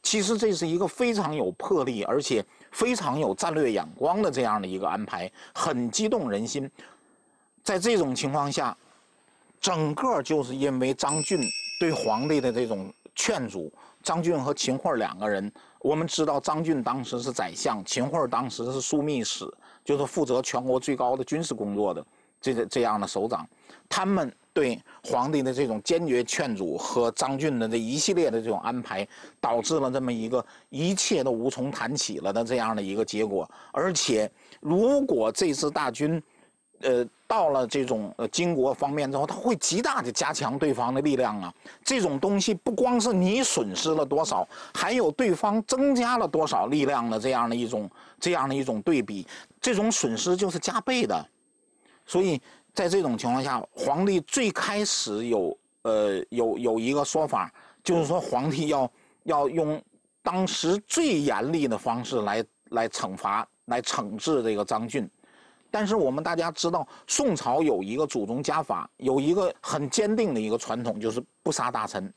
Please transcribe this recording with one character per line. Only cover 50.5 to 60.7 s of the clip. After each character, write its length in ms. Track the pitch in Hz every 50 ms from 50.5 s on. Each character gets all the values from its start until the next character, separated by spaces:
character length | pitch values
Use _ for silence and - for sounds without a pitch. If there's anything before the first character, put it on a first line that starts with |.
是 80 | 165 160
加 220 | - 196 180 226
倍 240 | - - 262 247 -
的。 240 | 104 - 80 76 - _ _ _ _ _ _ _ _ _ _ _ _ _ _ _
所 160 | - - 170
以 180 | 196 190 156 127 _ - - - _ _
在 160 | _ - 190 175
这 140 | 180 202
种 160 | 175 135 120 110
情 100 | - 120
况 120 | 123 131
下， 200 | 135 143 127 120 - -
皇 340 | _ - - - 139 165 190
帝 140 | 208 196 175
最 300 | 147 - - 277 247 208
开 320 | 170 - - - 202 208 208
始 420 | 202 - - - 117 104 107 117
有， 320 | 120 117 104 90 78 - _ _ _ _ _
呃， 420 | _ 117 110 107 107 104 98 92 - _
有， 260 | 117 120 117 113 101
有 220 | - 120 120 110 113
一 140 | 113 123 139
个 100 | 147 143
说 220 | - - 160 156
法， 260 | 143 - 104 90 78 _ - - - - _
就 140 | _ - 175
是 100 | 170 156
说 140 | 139 165 185
皇 280 | - - 131 123 135 156
帝 200 | 143 143 156 147
要， 220 | 151 139 131 120 _ _ _ _ _ _ _
要 240 | - 156 147 143 135
用 340 | 156 165 160 151 156 - - _ _ _ _ _ _ _
当 240 | _ 165 175 185 190
时 340 | 180 - - 156 160